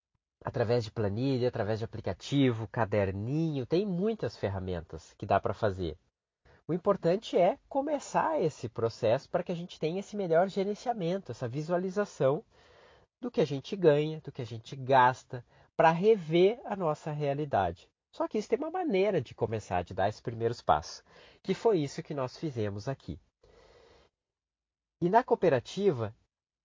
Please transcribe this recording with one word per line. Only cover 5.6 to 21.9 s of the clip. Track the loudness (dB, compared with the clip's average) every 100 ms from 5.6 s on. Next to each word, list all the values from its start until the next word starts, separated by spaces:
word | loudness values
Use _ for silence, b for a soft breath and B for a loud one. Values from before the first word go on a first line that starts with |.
| -2 -2 -6 -8 _ _ _ _ b b -6
O |
importante | -2 0 2 2 0 0 2
é | 2 2 -4
começar | -4 -2 -4 -2 -2 0 0
esse | -2 -2 -10
processo | -2 -4 0 0 0 0
para | -4
que | -4
a | -6
gente | -8 -6
tenha | -4 -4
esse | -8 -6
melhor | 2 4 4
gerenciamento, | 0 -2 -4 -4 -2 -2 -4 -6
essa | -8 -6
visualização | -6 -2 -2 -2 -2 -4 2 2 2 -4 b b b b b b _
do | -6
que | 0
a | 0
gente | -2 -6 2
ganha, | 4 4 2 -6
do | -12
que | -10
a | -10
gente | -10 -12 -12
gasta, | 2 6 6 4 -8 -16 -16 b b 2
para | 4
rever | 4 4 4 4 4 4 4 -6
a | -4
nossa | -2 -2 -4
realidade. | -4 -2 -2 0 0 0 -4 -16 _ _
Só | -8 -4
que | -4
isso | -2
tem | -2
uma | -2
maneira | -4 0 2 2 0
de | -2 -6
começar, | -4 -4 -2 -4
de | -2
dar | -2 -2
esses | -2
primeiros | -8 -2 -2 -2
passos, | 2 2 0 -16 _ B B B
que | -4
foi | 0 2 2
isso | 0